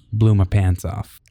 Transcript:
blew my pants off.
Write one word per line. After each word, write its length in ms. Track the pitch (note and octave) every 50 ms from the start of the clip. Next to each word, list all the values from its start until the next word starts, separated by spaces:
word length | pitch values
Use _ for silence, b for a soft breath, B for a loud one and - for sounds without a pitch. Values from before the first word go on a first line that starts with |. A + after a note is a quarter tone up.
| _ _
blew 240 | G#2+ G#2+ A2 A2 G#2+
my 100 | G2 F#2+
pants 420 | F#2+ G#2 G2+ F#2+ F#2 F2 - -
off. 340 | E2+ - G2+ - - - - _ _